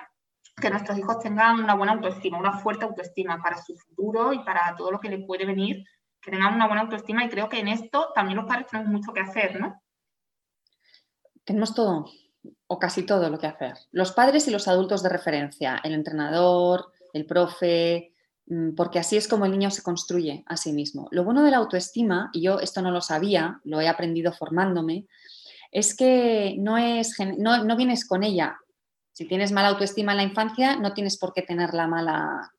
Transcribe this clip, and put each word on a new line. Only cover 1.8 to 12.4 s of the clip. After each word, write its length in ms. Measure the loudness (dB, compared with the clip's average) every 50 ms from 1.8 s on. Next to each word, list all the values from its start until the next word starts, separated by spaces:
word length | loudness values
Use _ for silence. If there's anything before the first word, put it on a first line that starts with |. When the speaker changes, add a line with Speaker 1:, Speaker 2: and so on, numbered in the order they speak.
| 4 2 2
Speaker 1:
autoestima, 440 | 0 0 -4 -6 -4 -6 -4 -4
una 160 | 0 -2 0 -2
fuerte 320 | 0 -2 -4 -2 -2 -4
autoestima 560 | -6 -6 -8 -12 -10 -6 -6 -4 -4 -4 -4
para 160 | -4 -4 -4
su 180 | -6 -12 -16 -18
futuro 560 | -18 _ _ -6 -4 -4 -2 0 0 0 0 0
y 60 | -2
para 360 | -4 -2 -2 0 0 -2 -2
todo 160 | -4 -4 -4
lo 80 | -4 -4
que 100 | -6 -6
le 100 | -8 -8
puede 260 | -6 -8 -6 -4 -2
venir, 380 | -2 -2 -2 -2 -2 -4 -6 -10 _ _ _ _ _ _ _
que 100 | -12 -8
tengan 220 | -2 2 2 2 4
una 140 | 4 2
buena 160 | 2 2 0 -2
autoestima 420 | -2 -4 -8 -6 -4 -2 -2 -2
y 40 | -2
creo 200 | -2 -4 -4 -4
que 100 | -4 -4
en 80 | -2
esto 440 | -2 -2 -4 -6 -2 -2 -2 0 0 0
también 220 | 0 0 0 -2
los 80 | -4 -2
padres 220 | -2 -4 -4 -4
tenemos 240 | -8 -8 -6 -2 -2
mucho 220 | -2 -2 -2 -4 -4
que 80 | -6
hacer, 380 | -6 -4 -2 -2 -2 0 -2 -4
¿no? 220 | -6 -8 -8 -12 _ _ _ _ _ _ _ _ _ _ _ _ _ _ _ _ _ _ _ _ _ _ _ _ _ _ _ _ _ _ _ _ _
Speaker 2:
Tenemos 320 | -4 -2 0 0 -2 0
todo, 300 | 0 0 2 0 -2 -4 -8 -14 _ _ _ _ _